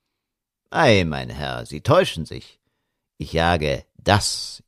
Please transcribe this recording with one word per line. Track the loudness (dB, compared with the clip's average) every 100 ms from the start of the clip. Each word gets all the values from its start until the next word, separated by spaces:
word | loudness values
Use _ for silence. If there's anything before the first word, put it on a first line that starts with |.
| _ _ _ _ _ _ _
„Ei, | 0 4 4
mein | 2 -4 -8
Herr, | -8 -8 -8 -10
Sie | -6
täuschen | 2 2 2 -4 -10
sich. | -12 -16 _ _ _ _ _ _ _
Ich | -6
jage | 0 2 2 0 -4 -8 -6
das | 2 2 2 -6 -10 -16